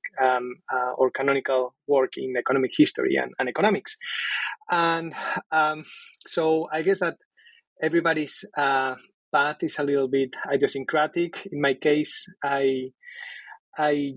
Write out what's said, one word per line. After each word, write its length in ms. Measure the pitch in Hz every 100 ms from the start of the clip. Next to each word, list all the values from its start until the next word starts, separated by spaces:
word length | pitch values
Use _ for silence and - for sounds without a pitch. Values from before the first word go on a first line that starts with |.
| - -
um, 340 | 131 127 123 123 -
uh, 200 | 127 127 123
or 100 | 131
canonical 680 | - 139 139 127 131 123 _ -
work 260 | 143 131 -
in 160 | 131 123
economic 360 | 117 135 131 -
history 400 | 147 - - 135
and, 160 | - -
and 100 | 127
economics. 480 | 113 202 175 - - - - - - - - -
And, 440 | 175 170 165 165 - - - -
um, 360 | 160 151 156 156 - - - -
so 420 | - 160 160 165
I 120 | 156
guess 180 | 160 196
that 160 | 175 - _ _ - _ _ -
everybody's, 640 | 160 170 165 156 147 - 202 -
uh, 400 | 143 135 131 127 - _ _
path 240 | 143 143 151
is 160 | 156 -
a 40 |
little 260 | 143 139 135
bit 280 | 135 135 - -
idiosyncratic. 960 | 139 139 139 131 156 151 170 170 - 202
In 120 | 147
my 100 | 143
case, 540 | 135 156 151 151 - - -
I, 460 | 139 139 135 131 131 _ - - - - - - _ -
I 340 | 151 147 143